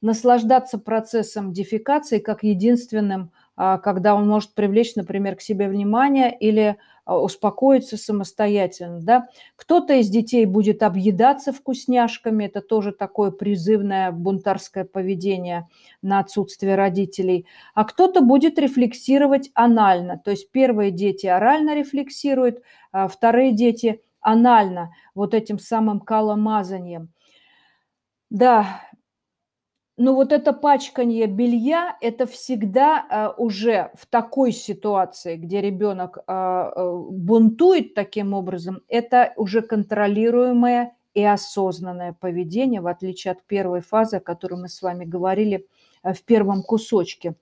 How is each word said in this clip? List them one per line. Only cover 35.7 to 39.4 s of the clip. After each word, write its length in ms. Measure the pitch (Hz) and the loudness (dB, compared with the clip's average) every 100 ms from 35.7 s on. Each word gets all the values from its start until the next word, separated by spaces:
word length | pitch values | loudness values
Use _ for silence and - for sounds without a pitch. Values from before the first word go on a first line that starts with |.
| 190 208 190 180 - - | -2 -4 -4 -8 -12 -8
а, 460 | 185 185 185 160 - | -6 -2 -2 -4 -4
э, 200 | 180 175 - | -4 -6 -10
бунтует 840 | 190 175 226 220 220 349 370 - | -8 2 4 4 4 4 4 0
таким 400 | - 196 - 202 | -6 -6 -6 -4
образом, 480 | 196 185 185 170 190 _ | -4 -6 -8 -10 -12 _
это 440 | 233 233 247 240 | -4 2 2 2
уже 260 | - | 0